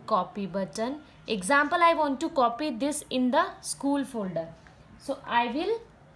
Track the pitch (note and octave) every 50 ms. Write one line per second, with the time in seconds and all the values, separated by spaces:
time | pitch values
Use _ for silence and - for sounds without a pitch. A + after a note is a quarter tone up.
0 | - - A3 F#3 F3+ F3+ - G#3 G3 E3+ E3+ G3 F#3+ - - G#3+ A3+ B3+ D4 D4+
1 | - - - - - - A3+ G3 F#3 F#3 C#4+ C#4+ D4 C#4+ F4+ F4 E4+ E4+ E4 D#4
2 | D4+ C#4+ C4+ B3 D#4+ D#4+ - C4+ A#3+ A3+ - - D4+ D#4 A#3+ G#3 C4+ D4 C#4+ -
3 | - - - B3+ B3+ B3 B3 D#4 F4+ F4+ - - - - - - - C#4 C#4+ C#4+
4 | C4 - - A3+ G3 F#3 E3 E3 E3 D#3+ - - - - - - - - - -
5 | - - C4+ - - - A#3 A#3+ A#3+ A#3 A3+ D4+ F4 G4 A#4 A4+ - - - -
6 | - - -